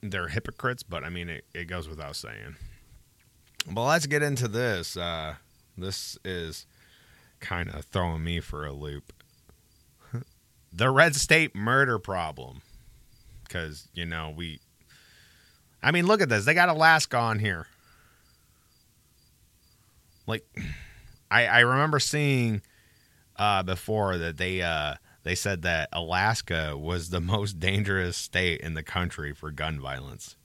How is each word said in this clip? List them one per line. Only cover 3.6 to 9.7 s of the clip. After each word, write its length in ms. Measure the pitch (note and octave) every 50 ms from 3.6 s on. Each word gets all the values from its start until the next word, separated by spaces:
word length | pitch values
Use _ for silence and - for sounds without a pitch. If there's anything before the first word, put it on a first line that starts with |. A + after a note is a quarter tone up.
| - -
But 140 | F2+ A2+ A#2
let's 220 | C3+ D#3 E3+ D3
get 160 | C#3 D3 D3
into 260 | D3 D3 C#3 A#2+ B2 A2+
this. 480 | G2+ A#2 B2 A#2+ G#2 F2+ E2 - -
Uh, 380 | F#2+ F2 E2+ E2+ D#2+ D#2 D#2 D2 D2 _ _ _ _ _ _ _ -
this 400 | F2+ G2 F#2+ - - - - - _
is 420 | F#2 F#2 F2 E2 D#2+ D#2 - - _ _ _ _ _ - _ _ _ - _ _ _ _ _
kinda 420 | - - F#2+ F2+ E2+ - - D2+ - _
throwing 340 | - G2 F2+ E2+ E2 D#2+ D#2+
me 160 | E2+ E2+ E2+
for 260 | D2+ - D2 D2 D2+
a 60 | D2
loop. 400 | C#2 C#2+ D2+ D2 C#2+ C#2+ - _ - _ - _ _ _ _ _ - _ _ _